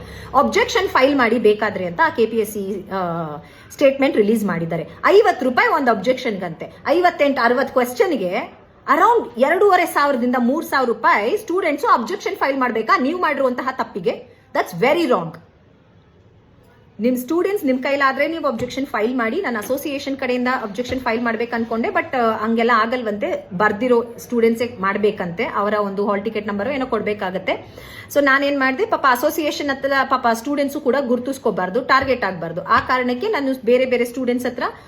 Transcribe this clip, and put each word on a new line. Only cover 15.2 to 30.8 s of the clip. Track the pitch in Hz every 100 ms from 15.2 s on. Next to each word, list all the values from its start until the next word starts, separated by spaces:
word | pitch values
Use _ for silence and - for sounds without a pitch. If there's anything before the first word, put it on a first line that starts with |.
| 165 - - _ _ _ _ _ _ _ _ _ _ _ _ _ _ -
ನಿಮ್ | 233 247
ಸ್ಟೂಡೆಂಟ್ಸ್ | - 330 381 403 269
ನಿಮ್ | 254
ಕೈಲಾದ್ರೆ | 285 285 269 262 311
ನೀವು | 330 285
ಅಬ್ಜೆಕ್ಷನ್ | 226 247 269 285
ಫೈಲ್ | 220 220 254
ಮಾಡಿ. | 226 311
ನಾನು | 277 226
ಅಸೋಸಿಯೇಷನ್ | 208 277 302 277 277 269
ಕಡೆಯಿಂದ | 254 247 247 254
ಅಬ್ಜೆಕ್ಷನ್ | 220 196 247 254
ಫೈಲ್ | - 233
ಮಾಡ್ಬೇಕು | 240 220 233 233
ಅನ್ಕೊಂಡೆ, | 226 226 339
but, | 349 330 262
ಆ, | 226
ಹಂಗೆಲ್ಲ | 220 214 226 233
ಆಗಲ್ವಂತೆ. | 226 226 254 220 202 302 571 -
ಬರ್ದಿರೋ | 180 214 202 254 233 240 -
ಸ್ಟೂಡೆಂಟ್ಸೇ | - 233 226 226 240 185
ಮಾಡ್ಬೇಕಂತೆ. | 190 208 208 202 180 170 277
ಅವರ | 214 202
ಒಂದು | 208 202 196 208
ಹಾಲ್ | 202
ಟಿಕೆಟ್ | 226 220 208
ನಂಬರ್ | 202 240
ಏನೋ | 277 254
ಕೊಡ್ಬೇಕಾಗತ್ತೆ. | 214 202 208 185 185 254 349 - - - - -
So | 294
ನಾನೇನ್ | 285 269 285 285
ಮಾಡ್ದೆ, | 262 262 427
ಪಾಪ | 320 285
ಅಸೋಸಿಯೇಷನ್ | 247 302 339 294 - 294
ಹತ್ರ | 269 277 269
ಪಾಪ | 262 262 240
ಸ್ಟೂಡೆಂಟ್ಸು | 226 285 285 277 294